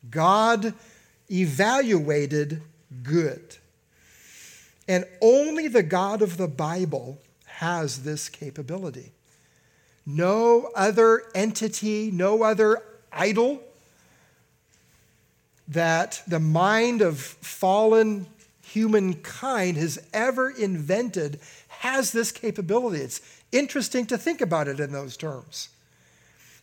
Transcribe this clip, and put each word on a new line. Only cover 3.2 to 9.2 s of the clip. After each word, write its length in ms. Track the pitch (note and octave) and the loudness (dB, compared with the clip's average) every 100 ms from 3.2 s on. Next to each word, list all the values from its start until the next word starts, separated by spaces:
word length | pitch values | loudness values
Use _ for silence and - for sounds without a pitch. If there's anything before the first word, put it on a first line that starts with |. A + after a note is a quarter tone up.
| D#3 B2+ - - _ _ _ _ _ _ - - - - _ _ - | 0 -4 -16 -20 _ _ _ _ _ _ -20 -20 -20 -20 _ _ -2
And 180 | F#3 F3+ - | -2 -2 2
only 460 | A3 C4 D4 D#4 D#4 | 6 6 4 -2 2
the 160 | A#3 | 2
God 380 | E3 F3+ G3 G#3+ | 2 0 0 0
of 160 | G3+ E3+ | -2 0
the 100 | F3+ | -6
Bible 720 | C3 D#3 F3 F3+ C#3 B2 C#3+ _ _ _ | -4 -6 -2 -4 -4 -8 -16 _ _ _
has 580 | - E3 F3 D3+ B2+ | -8 -6 -4 -4 -8
this 260 | C3+ D3+ - | -10 -10 -10
capability. 840 | - D3 C#3 C3 F3 F#3 B2 - _ | -12 -14 -12 -12 -10 -10 -14 -20 _